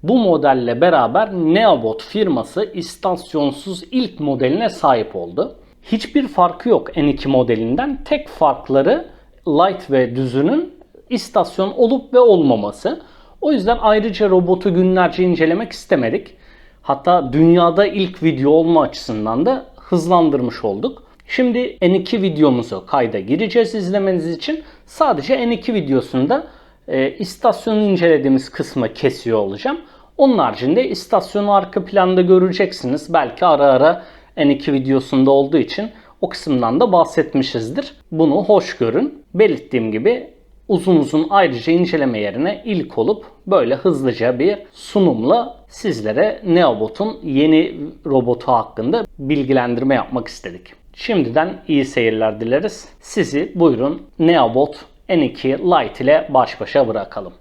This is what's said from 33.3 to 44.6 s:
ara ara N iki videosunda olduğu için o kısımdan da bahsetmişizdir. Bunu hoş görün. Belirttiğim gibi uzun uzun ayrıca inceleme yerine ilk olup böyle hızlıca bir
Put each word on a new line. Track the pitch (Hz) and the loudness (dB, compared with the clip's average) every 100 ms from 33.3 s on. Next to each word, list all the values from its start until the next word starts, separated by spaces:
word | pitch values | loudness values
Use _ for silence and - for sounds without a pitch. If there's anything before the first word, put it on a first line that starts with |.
| - 180 | 0 2
ara | 147 143 | 4 4
ara | 127 151 175 - - _ - | 6 4 2 -6 -20 _ -2
N | 143 | 0
iki | 143 - | 0 0
videosunda | 139 131 135 131 135 131 | -2 0 0 0 2 4
olduğu | 139 139 156 | 4 4 0
için | 120 - 220 - - _ | -2 -6 -8 -12 -20 _
o | 190 | -8
kısımdan | - - 131 117 131 | -8 -4 -2 0 0
da | 165 | 2
bahsetmişizdir. | 180 - - 151 139 131 123 113 180 277 - _ | 2 2 0 -2 -2 -2 -4 -6 -8 -10 -16 _
Bunu | 160 160 147 | 0 2 2
hoş | 190 208 - - | 2 2 2 -4
görün. | 117 131 285 - _ | -2 0 -2 -8 _
Belirttiğim | 175 214 147 - 127 113 | 0 2 2 -4 -4 -2
gibi | 107 156 247 - _ _ _ - | -2 -2 -2 -6 _ _ _ -4
uzun | 190 185 170 | -2 2 2
uzun | 139 156 160 | 2 -2 2
ayrıca | 202 175 123 135 | 2 2 0 0
inceleme | 170 175 156 135 110 | 0 0 0 -2 -2
yerine | 104 101 165 208 233 | -4 -4 -4 -4 -6
ilk | 190 - - | -6 -4 -2
olup | 113 214 - _ - | -2 -2 -6 _ -2
böyle | 190 117 135 | 0 0 0
hızlıca | 190 147 135 113 117 123 | -2 0 -2 -2 -2 0
bir | 165 208 | -2 -2